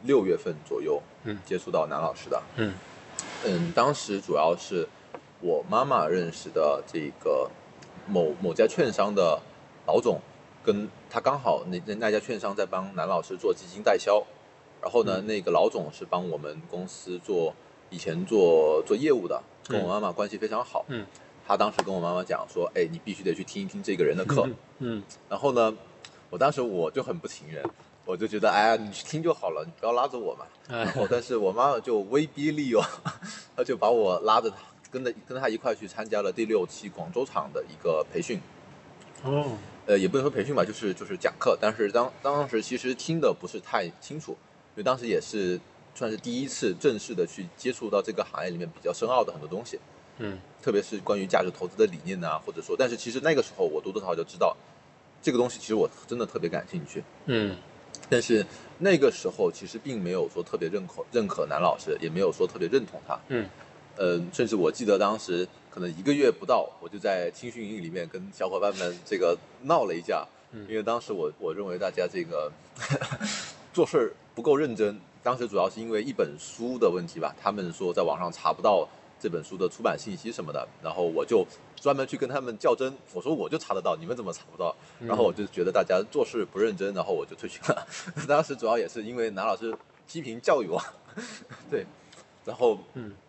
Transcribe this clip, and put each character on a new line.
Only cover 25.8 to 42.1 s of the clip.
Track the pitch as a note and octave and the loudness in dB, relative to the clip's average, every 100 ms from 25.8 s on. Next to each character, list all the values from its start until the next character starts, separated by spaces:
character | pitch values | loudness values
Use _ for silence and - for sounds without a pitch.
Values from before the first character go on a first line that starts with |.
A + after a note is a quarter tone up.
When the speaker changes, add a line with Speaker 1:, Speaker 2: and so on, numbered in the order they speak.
| - - - - - | -16 -20 -20 -20 -12
Speaker 1:
我 | F2+ | 2
当 | C#3 | 2
时 | D3 | 2
我 | A#2+ F#2 D#2+ | -2 0 0
就 | C3 | -2
很 | - F2 | -4 -6
不 | G#2 | -8
情 | - D2+ | -14 -12
愿， | D#2 C#2 - - - - | -8 -8 -10 -20 -14 -8
我 | F2+ | -4
就 | G#2+ | -2
觉 | G#2 | 2
得 | G#2+ | 4
：“哎 | G2+ G#2+ | 6 6
呀， | A2+ | 4
你 | G#2+ | 0
去 | G2 | -10
听 | - D3+ | -8 -2
就 | E3 | 0
好 | D3+ F#2 | 0 -2
了， | D#2 E2 | -4 -8
你 | - | -4
不 | |
要 | A2 | 0
拉 | A#2+ C3+ | 2 0
着 | B2+ | -2
我 | F#2+ - | -6 -8
嘛。” | - - - | -14 -20 -10
Speaker 2:
哎。 | A#2+ | -4
Speaker 1:
然 | G#2+ | -2
后， | B2+ G2+ | 0 0
但 | A#2+ | 0
是 | A#2 A#2 | 0 2
我 | G2 | 2
妈 | G#2+ C#3 | 4 4
妈 | B2 | 4
就 | B2+ A2 | 0 0
威 | G2 C3+ | 2 2
逼 | D#3 - D3+ | 2 -2 -2
利 | D3+ C#3 | 0 4
诱， | B2+ - - - - | 4 4 -4 -10 -10
<laughs> | - - - - | -14 -14 -10 -4
她 | |
就 | B2+ A#2 | -2 2
把 | G#2+ | 4
我 | A#2 G2 F2+ | 6 4 4
拉 | G#2 A2 | 6 4
着 | A2+ | 4
她， | G2 - - - | -6 -20 -20 -10
跟 | B2+ | -6
着， | B2 A2 - | -6 -6 -10
跟 | B2+ | -4
她 | C3+ | -2
一 | A2 | 0
块 | B2+ | -2
去 | A2 G2+ | -4 -6
参 | - A2 | -10 -2
加 | G#2 | 0
了 | G2 | 0
第 | F#2 | -2
六 | A2 G#2+ | 0 2
期 | F2 - G#2 | 0 -6 -14
广 | F#2 E2 | -10 -6
州 | G2+ | -4
场 | C3+ - C#2 | -2 -4 -4
的 | C#2+ | -8
一 | - D#2 | -8 -4
个 | E2+ D#2 - | 0 0 0
培 | - | -4
训。 | - G#2+ - - - - - - - - | -4 -6 -8 -20 -20 -20 -20 -20 -20 -8
Speaker 2:
哦。 | C3+ C#3+ C#3+ G#2+ - - | -2 0 -2 -6 -12 -12
Speaker 1:
呃， | - G2+ | 4 4
也 | F#2 | 6
不 | C3 | 4
能 | |
说 | C#3+ | 2
培 | B2+ | 0
训 | G2 | 0
吧， | C#3+ | 0
就 | F#2 | 0
是， | G#2 G#2+ | 0 -4
就 | F2+ | -4
是 | G2 F#2 | -8 -2
讲 | - - | -2 2
课。 | B2+ G2 | 2 4
但 | G#2+ | 2
是 | A2 G2+ | 2 2
当， | A2 B2 | 4 2